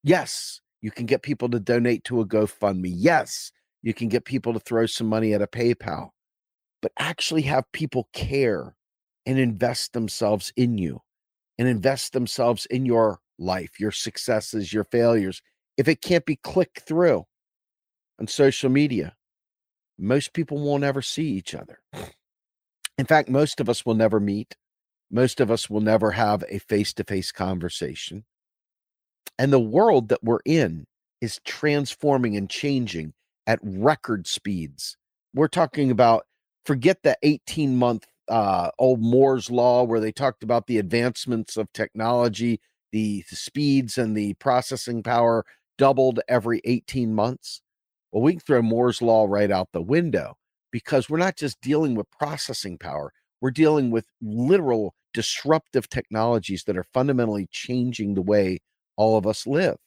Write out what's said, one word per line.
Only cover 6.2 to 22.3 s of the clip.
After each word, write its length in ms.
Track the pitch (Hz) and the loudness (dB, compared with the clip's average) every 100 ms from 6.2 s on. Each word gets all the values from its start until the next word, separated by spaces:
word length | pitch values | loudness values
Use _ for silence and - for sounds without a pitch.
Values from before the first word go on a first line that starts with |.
| _ _ _ _ _ _ | _ _ _ _ _ _
But 100 | - - | -8 -6
actually 460 | 156 165 - 160 | -8 -4 -2 0
have 280 | 135 139 - | 0 -2 -2
people 360 | - 156 127 110 | -8 -4 -4 -6
care 600 | - - 139 127 90 64 _ _ _ _ _ - | -8 -4 0 0 -2 -6 _ _ _ _ _ -2
and 120 | 131 | 0
invest 560 | 127 104 123 120 - | 0 0 -2 -2 -6
themselves 580 | 120 110 - 107 104 - - | -6 -6 -2 0 0 -2 -2
in 220 | 123 110 | 0 0
you 240 | 85 60 _ _ _ _ _ - | -4 -6 _ _ _ _ _ -2
and 80 | 127 | 0
invest 460 | 113 113 135 - | 2 0 -2 -4
themselves 520 | 131 120 - 120 110 - | -4 -4 0 0 0 -4
in 180 | 127 131 | -4 2
your 340 | 117 110 90 _ - | 4 4 0 _ -8
life, 420 | 87 92 85 - | -4 -4 -6 -6
your 120 | 107 | -6
successes, 840 | - 110 - - 110 - 110 95 | -4 -10 -8 -2 -2 -2 -8 -4
your 100 | 107 | -4
failures. 580 | 101 120 117 113 95 90 _ _ _ - | -2 2 4 2 0 -6 _ _ _ 0
If 120 | 135 | 0
it 140 | 156 | 0
can't 240 | - 175 151 | 0 0 0
be 100 | 147 | -6
clicked 460 | - 185 180 - | -2 0 -2 -4
through 440 | - 160 175 104 - _ _ _ _ _ _ _ _ _ | -4 2 2 2 -4 _ _ _ _ _ _ _ _ _
on 80 | 110 | -8
social 420 | - 139 - 135 | 4 4 4 0
media, 460 | 135 147 113 80 _ _ _ _ _ _ _ _ - | 2 2 -2 -6 _ _ _ _ _ _ _ _ -8
most 360 | 95 139 - | 0 0 0
people 260 | - 156 147 | -6 -6 -4
won't 240 | 143 143 | -2 0
ever 180 | 143 135 | 0 -2
see 260 | - - 156 | -6 -6 -4
each 260 | 95 - 76 | -4 -8 -14
other. 240 | - - _ - - _ _ | -16 -20 _ -16 -16 _ _